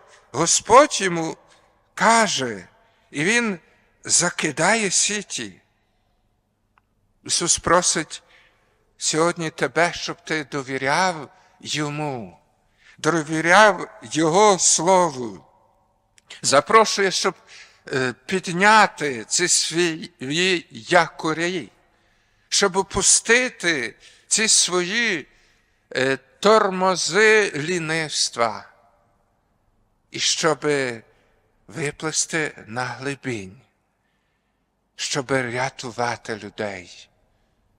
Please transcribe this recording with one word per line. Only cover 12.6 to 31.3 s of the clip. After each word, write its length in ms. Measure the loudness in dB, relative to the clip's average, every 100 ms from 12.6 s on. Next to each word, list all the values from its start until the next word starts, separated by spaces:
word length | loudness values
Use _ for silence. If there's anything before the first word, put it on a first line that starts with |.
| _ _ _ -8
довіряв 1040 | -2 0 -2 -2 4 8 8 4 -4 -14
Його 560 | -8 0 2 6 6 4
Слову. 840 | 2 2 4 4 4 -2 -10 -12 -20 _ _ _ _ _ _ _ -20 -10
Запрошує, 680 | 0 2 4 4 4 2 0
щоб, 240 | 0 -4 -4 _ -20 -20 _ -8
е, 220 | -4 -4 -6 -6
підняти 1000 | -6 -4 0 4 6 4 0 -6 -6
ці 240 | -4 -2 0
свої 1200 | 0 0 -2 -2 -4 -12 -12 -6 -2 0 0 -4
якорі, 1000 | -16 0 2 2 -2 -6 -4 -4 -6 -10 _ _ _ _ _ _ _ -6
щоб 280 | 0 0 0
опустити 1200 | -4 -2 2 2 4 2 2 -4 -2 -2 -2 -10 -20 _ -6
ці 220 | -2 2
свої, 800 | 2 2 0 -2 -2 -2 -4 -8 _ _ _ _ _ -10 -2
е, 200 | 0 -2
тормози 1400 | _ _ 4 4 4 0 0 0 0 2 4 4 2 -2
лінивства 1120 | -4 -4 -4 -4 -4 -4 -4 0 -2 -2 -14 _ _ _ _ _ _ _ _ _ _ _ _ _ _
і 80 | -6
щоб 480 | -4 0 0 0 0 -2 -2 -6 -14 _ _